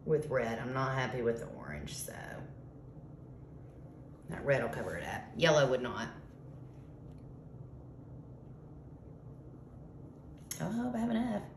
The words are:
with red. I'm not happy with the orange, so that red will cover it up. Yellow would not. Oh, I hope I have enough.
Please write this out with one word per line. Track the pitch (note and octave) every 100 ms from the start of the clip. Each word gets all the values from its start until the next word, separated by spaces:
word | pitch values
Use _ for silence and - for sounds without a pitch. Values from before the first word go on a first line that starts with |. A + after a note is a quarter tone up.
with | - D3+ D3+
red. | C3 A2+ A#2
I'm | B2
not | C3 C3
happy | C3 B2 C3
with | A#2 A#2
the | - -
orange, | C2+ D2 D2
so | - - - - - - - - - - - - - - - - - - - - - - - -
that | -
red | C#3 C3
will | A#2
cover | - F#2 E2+
it | -
up. | G#2 - -
Yellow | D#3+ D3+ C3
would | B2+
not. | B2 G#2 - - - - - - - - - - - - - - - - - - - - - - - - - - - - - - - - - - - - - - - - - - - - - -
Oh, | E3+
I |
hope | A#3 B3
I | A3+
have | A3+
enough. | A3 B3 G3+ -